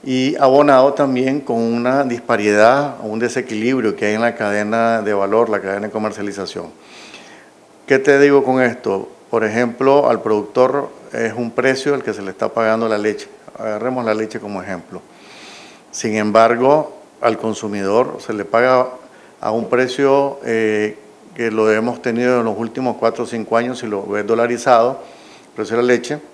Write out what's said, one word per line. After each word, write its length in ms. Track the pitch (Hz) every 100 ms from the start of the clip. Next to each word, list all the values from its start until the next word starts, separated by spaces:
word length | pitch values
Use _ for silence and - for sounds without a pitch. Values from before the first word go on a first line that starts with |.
y 320 | 139 131 131 -
abonado 580 | 135 139 147 131 139
también 460 | 139 139 127 131 135
con 160 | 135 117
una 480 | 117 117 123 135
disparidad 920 | 135 117 - 113 104 104 110 135 143 120
o 60 | 110
un 120 | 110
desequilibrio 760 | 117 127 123 107 117 131 110 -
que 120 | 107
hay 80 | 107
en 60 |
la 140 | 117 113
cadena 680 | 104 104 104 113 113 113
de 120 | 104
valor, 340 | 101 98 110 110
la 140 | 104
cadena 260 | 95 101 104
de 60 |
comercialización. 800 | 110 107 104 101 98 92 90 85 - - - - - - - - _ _ - -
¿Qué 120 | 135
te 200 | 135 139
digo 240 | 143 139
con 180 | 127 131
esto? 460 | 123 113 - 98 - - -
Por 160 | 117 110
ejemplo, 640 | 110 120 117 135 143 127
al 120 | 113
productor 680 | 113 107 104 - 127 143 139 - -
es 180 | 117 113
un 200 | 110 120
precio 440 | 117 131 135 147 139
el 80 |
que 100 | 120
se 80 | 104
le 100 | 98
está 180 | 92 110
pagando 400 | - 110 110 113
la 80 | 104
leche. 320 | 104 104 - - - -
Agarremos 460 | 110 107 120 127
la 100 | 113
leche 280 | 107 110 117
como 200 | 104 101
ejemplo. 400 | 98 90 82 90 - - - - - - - - -
Sin 280 | - 117 110
embargo, 800 | 104 107 117 120 131 151 151 - - -
al 160 | 120 110
consumidor 800 | 113 104 107 101 98 107 135 -
se 140 | -
le 100 | 107
paga 460 | 98 113 127 127 127 - - - - -
a 120 | -
un 180 | 113 110
precio, 720 | 123 127 127 139 139 139 139
eh, 540 | 120 113 107 107 107 - - - -
que 160 | - 117
lo 220 | 110 110
hemos 300 | 110 117 120
tenido 380 | 127 113 123 123
en 60 | 113
los 120 | 101
últimos 400 | 113 127 127 120
cuatro 260 | 117 117
o 40 | 113
cinco 280 | 117 104 117
años, 240 | 123 123
si 80 | 110
lo 180 | 101 104
ves 220 | 104 101
dolarizado, 880 | 113 120 117 - 120 120 139 - - - - -
el 100 | -
precio 220 | 101 117
de 60 |
la 40 | 123
leche. 320 | 120 - 147 -